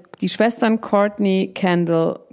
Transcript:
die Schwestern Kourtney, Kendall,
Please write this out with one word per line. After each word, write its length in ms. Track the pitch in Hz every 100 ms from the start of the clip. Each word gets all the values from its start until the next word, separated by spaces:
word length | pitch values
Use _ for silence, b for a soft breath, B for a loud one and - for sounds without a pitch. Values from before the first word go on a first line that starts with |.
| - -
die 80 | 190
Schwestern 500 | - 226 240 226 220
Kourtney, 720 | - 202 208 208 202 190 190
Kendall, 640 | - 185 175 170 165 165 - -